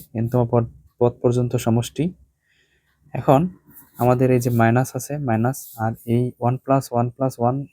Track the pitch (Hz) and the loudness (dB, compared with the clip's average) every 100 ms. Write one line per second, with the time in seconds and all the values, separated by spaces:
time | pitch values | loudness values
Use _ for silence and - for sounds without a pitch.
0 | - 110 113 123 120 120 117 - _ - | -4 -8 -2 0 2 0 0 -6 _ -2
1 | 120 - 127 123 123 120 117 117 117 - | -2 0 0 0 0 -2 0 0 -2 -4
2 | 170 - _ _ _ _ _ _ _ _ | -6 -6 _ _ _ _ _ _ _ _
3 | _ 135 - 135 180 - _ - - - | _ -4 2 2 2 -6 _ -20 -20 -2
4 | 120 127 127 127 123 117 113 117 131 131 | 2 4 2 2 2 2 4 2 0 -6
5 | - 147 135 110 117 131 - - 110 113 | -8 -6 -2 0 0 -4 -10 -8 -6 -6
6 | - 117 123 - 117 127 - 135 - 120 | -2 -2 -2 -2 -4 -2 0 0 0 -2
7 | 123 123 135 123 120 135 139 | -2 -2 -4 -2 -2 -2 -6